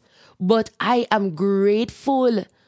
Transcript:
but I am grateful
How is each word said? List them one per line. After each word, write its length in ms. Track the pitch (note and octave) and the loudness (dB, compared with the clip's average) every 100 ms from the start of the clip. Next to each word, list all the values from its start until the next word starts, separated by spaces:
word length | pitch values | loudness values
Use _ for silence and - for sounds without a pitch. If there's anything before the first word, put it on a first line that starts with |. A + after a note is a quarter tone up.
| _ _ _ - | _ _ _ -4
but 300 | F#3 A3+ G#3+ - | 0 2 0 -4
I 280 | G3 B3 - | -2 0 0
am 240 | G#3+ G3 D3+ | 0 -2 -2
grateful 1080 | G3 G3 G3+ G#3+ A#3+ - C4+ C4 B3+ G#3+ - _ | 0 2 2 2 -2 -6 -2 0 2 0 -4 _